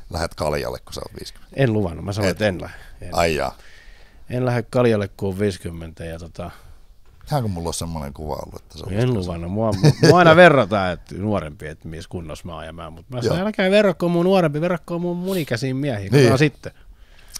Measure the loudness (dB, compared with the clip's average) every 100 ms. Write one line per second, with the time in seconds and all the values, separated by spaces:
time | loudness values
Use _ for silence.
0 | -12 -8 -8 -4 -4 -4 -6 -8 -12 -14
1 | -14 -14 -16 -18 -12 -2 0 0 -2 -6
2 | -8 -2 -2 0 0 -2 -8 -16 -18 -16
3 | -8 0 0 0 -4 -6 -18 -20 -20 -20
4 | -20 -20 -8 -4 -2 -2 -2 2 4 2
5 | -2 -4 -6 -2 -2 -2 -8 -10 -14 -12
6 | -12 -12 -14 -14 -14 -14 -20 -20 -20 -20
7 | -20 -18 -6 -4 -4 -4 -6 -6 -8 -8
8 | -10 -10 -10 -8 -10 -16 -20 -16 -8 -4
9 | -2 -2 -4 -6 -6 -4 -2 2 4 6
10 | 6 8 8 10 10 8 4 2 0 -4
11 | -8 -6 -2 -2 -4 -10 -12 -12 -14 -14
12 | -10 -10 -10 -12 -12 -12 -14 -14 -14 -16
13 | -12 -4 -2 0 -2 -2 2 4 4 2
14 | 0 2 4 4 2 0 -2 -4 -6 -6
15 | -6 -6 -4 -4 -4 -4 -4 -4 -4 -4
16 | 2 4 6 4 2 -2 -16 -18 -20 -20
17 | -20 -20 -20 -18